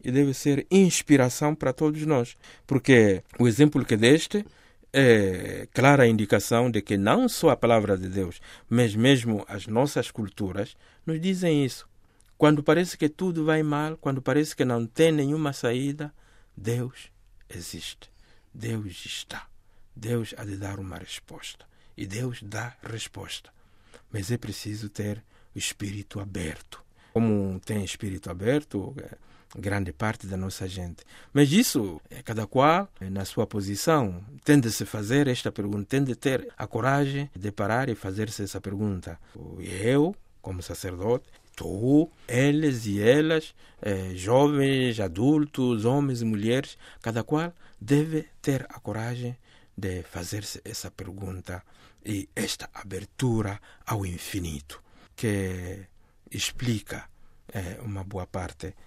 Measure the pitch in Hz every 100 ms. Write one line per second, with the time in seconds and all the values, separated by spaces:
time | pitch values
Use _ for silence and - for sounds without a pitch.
0 | 123 131 143 131 147 139 - 190 180 -
1 | - 143 127 - 151 156 143 - 151 151
2 | 151 143 120 - - - - 127 - 123
3 | 104 92 - - 120 107 151 143 - 107
4 | 117 160 - 208 208 - _ _ _ 139
5 | 127 110 95 90 98 92 101 - 135 139
6 | 120 110 101 107 - 117 123 107 - 101
7 | 104 190 254 - 165 123 117 113 101 92
8 | 92 98 85 - - - - 117 117 104
9 | 127 135 117 104 - 101 113 110 143 131
10 | - - 98 - 95 92 113 - _ _
11 | - 160 185 180 175 147 131 - - _
12 | _ _ _ - 151 147 147 156 180 -
13 | 151 - 185 165 156 156 151 147 156 160
14 | 143 135 131 143 151 - 127 117 113 -
15 | 165 151 139 156 147 135 151 123 143 147
16 | 147 - _ - _ - 98 120 123 -
17 | - _ _ - - 87 85 85 - -
18 | - - - - _ - 113 110 101 92
19 | - - - - - - _ - - -
20 | 110 120 110 - 104 98 98 98 95 80
21 | - - - - - - _ _ - -
22 | 98 107 127 120 101 104 120 - - 110
23 | - 101 101 - - _ _ _ _ -
24 | _ 104 92 120 110 - 104 104 107 -
25 | 104 107 - _ - - - - 101 101
26 | - 101 101 95 80 - - - - _
27 | _ 113 113 104 98 92 - 104 92 -
28 | 104 92 - 87 107 147 - 101 95 135
29 | - - - - _ - 98 101 92 -
30 | 107 110 95 92 95 - 92 95 87 -
31 | - - - 139 143 190 254 135 98 78
32 | - - - 110 104 127 147 175 196 -
33 | 95 98 95 - 104 104 98 101 - 156
34 | 104 90 101 - - 147 117 - 113 104
35 | 104 139 139 123 110 - 101 104 101 135
36 | 135 113 139 131 247 - 107 113 127 143
37 | 139 143 143 90 101 101 101 117 135 104
38 | 95 98 107 - 98 95 92 101 107 92
39 | 87 82 - - - 90 87 92 113 143
40 | 165 202 - _ - 90 - - 95 87
41 | 104 - - - _ - 82 95 123 147
42 | - - - 120 139 151 151 120 113 101
43 | 110 143 156 160 - - - - 104 98
44 | 92 92 95 127 147 143 139 135 127 110
45 | 92 87 131 156 147 - 123 113 117 139
46 | 143 120 113 104 110 127 - - - -
47 | 117 113 - 151 170 - - - 107 143
48 | 160 156 - - 147 139 - - - 110
49 | 117 123 123 123 _ _ _ - 95 92
50 | - 98 87 104 104 - 98 113 - -
51 | 98 98 95 92 90 90 - - - _
52 | - 101 98 - - - - - 98 92
53 | 101 - 127 110 101 104 - - - 110
54 | 95 87 - 98 85 71 - - _ -
55 | - - 113 101 95 92 90 98 95 -
56 | _ _ - - - - 123 107 - -
57 | - - - - - 104 90 - 110 98
58 | 95 98 90 98 87 - 90 -